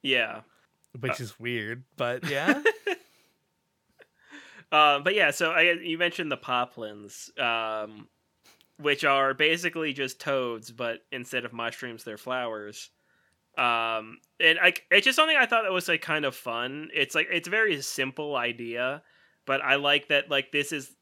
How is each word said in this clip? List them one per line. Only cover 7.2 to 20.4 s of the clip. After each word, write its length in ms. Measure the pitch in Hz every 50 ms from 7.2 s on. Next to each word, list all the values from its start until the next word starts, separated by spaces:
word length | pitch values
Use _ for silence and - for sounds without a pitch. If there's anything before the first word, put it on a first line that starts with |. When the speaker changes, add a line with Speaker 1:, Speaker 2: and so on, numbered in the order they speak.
| - - _ -
Speaker 1:
um, 720 | 131 120 113 113 113 110 110 110 107 107 110 104 104 _ _ _ _ _ _ _ _ - _ _ _ _ _ _
which 260 | 143 147 143 - -
are 300 | 147 139 135 135 135 135
basically 580 | 131 156 156 160 170 175 175 151 165 160 151 135
just 260 | 139 139 131 131 _
toads, 520 | - 156 139 135 127 120 117 110 110 -
but 340 | 117 117 123 117 113 - _ _
instead 340 | - 127 120 - - 127 120
of 80 | 117 117
mushrooms, 500 | 117 117 117 113 - - 123 117 113 -
they're 140 | - 107 104
flowers. 720 | - 127 127 127 123 120 110 107 104 104 110 - - - _ _ _ _ _ _ _ _ _ _ _ _ _
Um, 640 | - 127 120 117 117 117 113 113 113 110 110 117 - _ _ _ _
and 180 | 170 165 165 165
I, 140 | 180 180 180 - - _
it's 160 | 180 202 196
just 100 | 262 254
something 220 | 311 311 320 320 285
I 80 | 254
thought 160 | - 247 226
that 100 | 220 190
was, 160 | 190 180 170 -
like, 140 | 170 160
kind 240 | - - 156 151 147
of 100 | 139 123
fun. 540 | - - 127 113 117 120 127 135 147 156 -
It's, 220 | - 156 139 131 -
like, 140 | 156 165 -
it's 160 | 170 170 165 180
a 40 |
very 280 | 190 220 226 214 170 139 -
simple 520 | - - - 131 135 131 - 151 147 143
idea, 680 | 127 120 120 120 120 120 117 117 120 123 127 139 151 _ _ _ _ _ _ _ _ _
but 160 | - 135 135
I 140 | - - 139
like 320 | 139 143 143 143 147 143 _
that, 240 | 151 143 139 -
like, 200 | 143 135